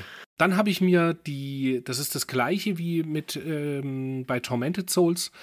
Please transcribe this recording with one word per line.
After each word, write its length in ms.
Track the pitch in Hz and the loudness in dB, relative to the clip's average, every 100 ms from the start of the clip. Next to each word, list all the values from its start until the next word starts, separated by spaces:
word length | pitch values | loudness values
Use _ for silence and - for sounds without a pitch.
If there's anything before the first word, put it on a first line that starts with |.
| 92 - - - | -12 -16 -8 0
Dann 180 | 170 185 | 2 4
hab 120 | 208 | 2
ich 120 | 180 | 4
mir 340 | 185 175 170 | 6 6 4
die, 640 | 170 - 139 139 139 131 127 | 0 -6 -8 -6 -2 0 0
das 140 | 123 127 | -2 -4
ist 160 | 143 | -4
das 120 | 143 - | -4 -2
gleiche 520 | 127 123 190 208 175 | 0 0 0 -2 -2
wie 240 | 170 170 | 0 0
mit, 340 | 160 156 151 - | 0 -2 -4 -6
ähm, 880 | 151 151 147 143 139 135 131 131 127 | -4 -4 -2 -4 -4 -4 -4 -4 -2
bei 120 | 123 | -2
Tormented 500 | - 123 131 180 180 | -2 -2 0 -2 0
Souls, 420 | - 170 175 - - | 4 4 2 -4 -10